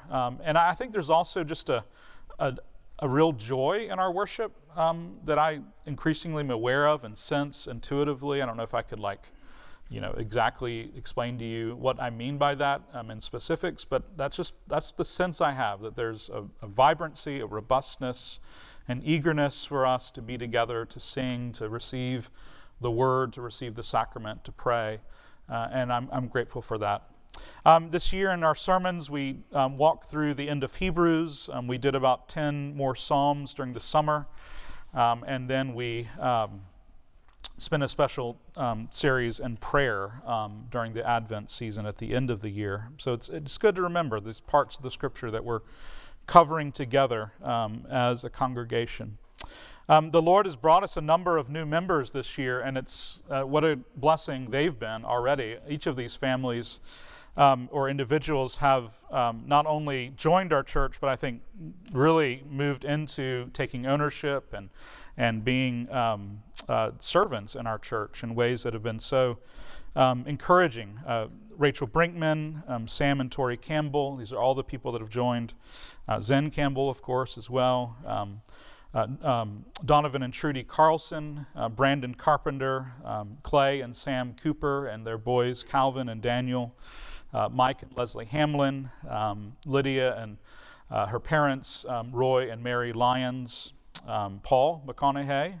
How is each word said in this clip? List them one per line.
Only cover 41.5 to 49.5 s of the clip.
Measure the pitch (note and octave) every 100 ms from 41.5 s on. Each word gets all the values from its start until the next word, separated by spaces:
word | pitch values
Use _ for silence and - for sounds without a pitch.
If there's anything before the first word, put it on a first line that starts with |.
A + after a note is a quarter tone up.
season | - A#2 G#2 G#2
at | G2+
the | A2+ A#2+
end | C3
of | A2
the | G#2+
year. | G2+ G#2 G2+ A2+ D3
So | -
it's, | A#2+ -
it's | D#3+ C#3+ -
good | A3 F#3
to |
remember | F3+ F3 D#3 A2
these | G#2 A2
parts | - D3 C3 -
of |
the | C3
Scripture | - C#3+ - A#2+
that | A2 A2
we're | A2+ - - - - - - -
covering | F3 D#3 D#3+ C#3+
together, | - B2+ C3+ C3+ A2+ G#2+ -
um, | - A#2 G#2+ A2 -
as | C3 B2 B2
a | B2
congregation. | - C3 B2 A#2 A#2 A#2 - G#2+ G#2+ - - -